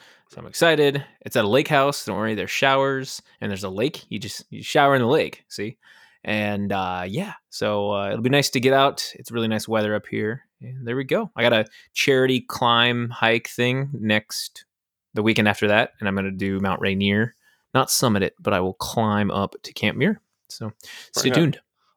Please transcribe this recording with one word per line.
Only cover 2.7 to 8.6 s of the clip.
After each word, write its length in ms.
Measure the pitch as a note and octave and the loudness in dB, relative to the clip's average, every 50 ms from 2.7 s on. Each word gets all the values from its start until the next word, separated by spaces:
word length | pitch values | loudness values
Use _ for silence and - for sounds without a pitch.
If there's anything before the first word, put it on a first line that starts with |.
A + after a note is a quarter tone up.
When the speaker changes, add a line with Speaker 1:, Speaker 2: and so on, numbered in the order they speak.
| C3+ C3+ C3+ C#3 C3+ C3 C3 - - - - _ _ - | 2 2 2 0 -2 -4 -6 -8 -12 -14 -16 _ _ -10
Speaker 1:
and 100 | - G#2 | -8 -6
there's 140 | G2+ F#2 G2+ | -6 -6 -6
a 40 | F#2 | -6
lake. 340 | F#2+ G2 B2 D3+ - - - - | -4 -2 -2 -4 -4 -6 -14 -12
You 100 | A2+ G#2 | -12 -10
just, 260 | - - - - - - | -10 -10 -12 -14 -16 -16
you 120 | - - A#2+ | -16 -14 -8
shower 320 | - - D3+ C#3+ C#3+ C#3 | -2 2 4 4 4 4
in 80 | C3 A#2+ | 4 2
the 60 | A2+ | 2
lake, 360 | D3 D#3 F2+ - - - _ - | 2 2 0 -2 -6 -14 _ -16
see? 300 | - - G2+ A2 A#2+ _ _ _ - _ _ _ _ _ - | -12 -10 -10 -10 -10 _ _ _ -20 _ _ _ _ _ -8
And, 500 | - G#2+ G#2+ G#2 G#2 G#2 G2+ G2+ G2 G2 | -6 -4 -2 -2 -2 -2 -2 -2 -2 -2
uh, 320 | F#2+ F#2+ F#2 F#2 F2+ F2+ | -2 -2 -4 -4 -6 -6
yeah, 280 | F#2+ G2+ D3 G3+ G#3+ - - _ _ | -6 -6 -6 -8 -8 -10 -16 _ _
so, 420 | - - A2 G#2+ G#2 G#2 G2+ G2+ G2+ | -10 -4 -4 -2 -2 -2 -2 -2 -2
uh, 160 | G2+ G2+ G2 | -2 -2 -4
it'll 140 | G#2 A#2 A2+ | -4 -2 0
be 80 | B2 | 2
nice 180 | C3+ C#3+ C#3 - | 2 2 2 2
to 100 | - C3+ | 0 2